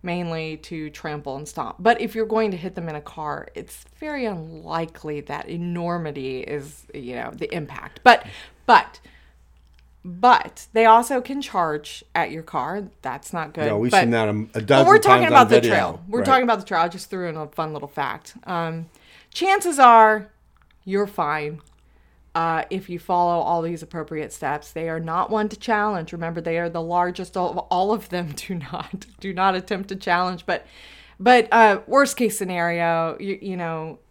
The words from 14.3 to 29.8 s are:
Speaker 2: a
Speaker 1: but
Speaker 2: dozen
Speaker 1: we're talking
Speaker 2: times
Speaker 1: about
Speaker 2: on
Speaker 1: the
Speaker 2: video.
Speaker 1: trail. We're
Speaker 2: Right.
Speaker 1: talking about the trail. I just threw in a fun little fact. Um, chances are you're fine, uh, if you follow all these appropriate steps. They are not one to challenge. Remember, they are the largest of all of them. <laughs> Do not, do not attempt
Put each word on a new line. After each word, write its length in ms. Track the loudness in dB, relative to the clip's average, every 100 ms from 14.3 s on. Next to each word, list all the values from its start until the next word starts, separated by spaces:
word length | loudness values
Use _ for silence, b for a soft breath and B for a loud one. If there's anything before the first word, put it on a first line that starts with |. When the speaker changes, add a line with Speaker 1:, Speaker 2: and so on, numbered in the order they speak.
Speaker 2:
a 40 | -2 -4
Speaker 1:
but 120 | -8 4
Speaker 2:
dozen 200 | 6 8
Speaker 1:
we're 120 | 8
talking 260 | 8 6
Speaker 2:
times 80 | 8
Speaker 1:
about 80 | 6
Speaker 2:
on 60 | 8
Speaker 1:
the 60 | 6
Speaker 2:
video. 140 | 6
Speaker 1:
trail. 300 | 2 0 -6 -6
We're 120 | -2
Speaker 2:
Right. 60 | 4
Speaker 1:
talking 180 | 4
about 160 | 4 -2
the 40 |
trail. 160 | 0 0
I 80 | 0
just 220 | -2 -12
threw 180 | -8 -8
in 80 | -8
a 100 | -10
fun 240 | -6 -6
little 140 | -6 -10
fact. 460 | -6 -6 -6 -14 -20
Um, 440 | -8 -6 -6 -8 -14 b b b b
chances 440 | -4 0 2 0 6
are 520 | 8 10 8 4 -4 _ _ _ _ _ -6
you're 200 | -4 -4
fine, 540 | -4 -4 -4 -6 -12 _ _ _ _ _ _ _
uh, 300 | -4 -2 -2 -4
if 180 | -8 -8
you 100 | -12
follow 440 | -2 0 2 0
all 180 | 0 -2
these 220 | -2 -8
appropriate 500 | -10 -12 -8 -8 -8
steps. 400 | -8 -6 -6 -8
They 160 | -10 -6
are 120 | -6
not 280 | -4 -4 -2
one 200 | -2 -2
to 60 | -6
challenge. 560 | -2 0 0 -4 -8
Remember, 260 | -8 -8 -6
they 180 | -4 -4
are 120 | -4
the 100 | -6
largest 560 | -2 0 0 -4 -8 -4
of 220 | -4 -4
all 340 | -2 0 0
of 160 | -2 -4
them. 240 | -8 -6
<laughs> 40 | -10
Do 180 | -10
not, 500 | -10 -10 -12 -12 -14 -16 _
do 140 | -10
not 200 | 0 0
attempt 360 | 0 -4 -6